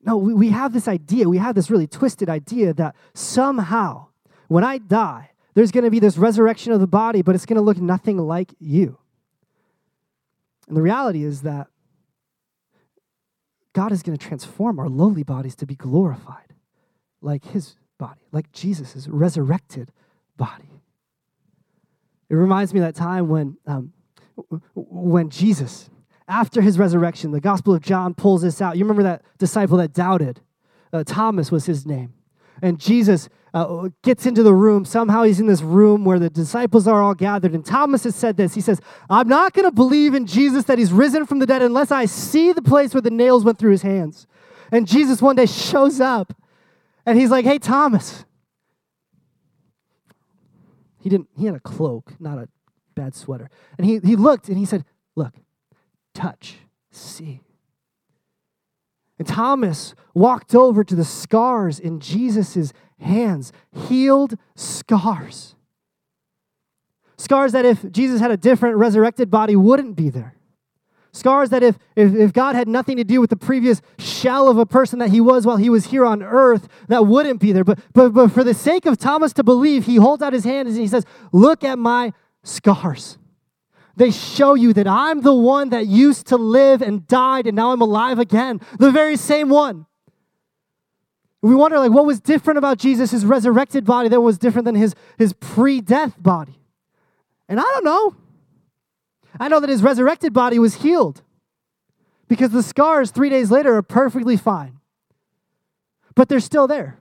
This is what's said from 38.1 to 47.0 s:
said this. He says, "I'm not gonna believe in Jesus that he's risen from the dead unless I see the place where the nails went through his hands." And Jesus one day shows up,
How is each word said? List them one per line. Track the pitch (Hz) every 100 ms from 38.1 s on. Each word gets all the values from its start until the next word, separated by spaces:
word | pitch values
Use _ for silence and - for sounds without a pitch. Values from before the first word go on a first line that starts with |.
said | 196 233 190
this. | 185
He | -
says, | 202 196 - - _
"I'm | 202 240
not | 277 370
gonna | - 392
believe | 233 254 294 294
in | 269 220
Jesus | 185 285 269
that | 247 254
he's | 208
risen | 180 285 285
from | 302 285
the | 254
dead | 262
unless | 247 240 294
I | 277
see | 226 - - 302 339
the | 339
place | 240 277 277
where | 269
the | 233
nails | 226 247 254
went | 214 226
through | 214
his | 196
hands." | 196 196 156 - _ _ _ - -
And | 233 202
Jesus | 226 285 254
one | 269 262
day | 247
shows | - - 285 277 269
up, | 262 240 185 - _ _ _ _ _ _